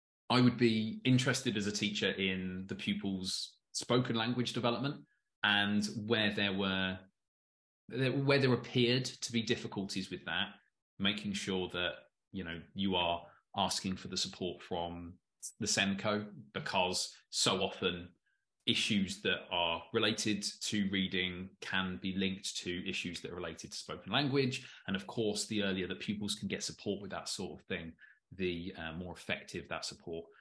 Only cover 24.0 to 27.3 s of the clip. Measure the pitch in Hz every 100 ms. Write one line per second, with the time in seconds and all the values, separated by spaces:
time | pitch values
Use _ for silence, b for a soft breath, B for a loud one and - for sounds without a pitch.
24 | - 120 143 139 127 - B B - 95
25 | - - 107 104 - 107 98 95 87 92
26 | - 104 101 - 98 87 - - - 98
27 | 101 87 -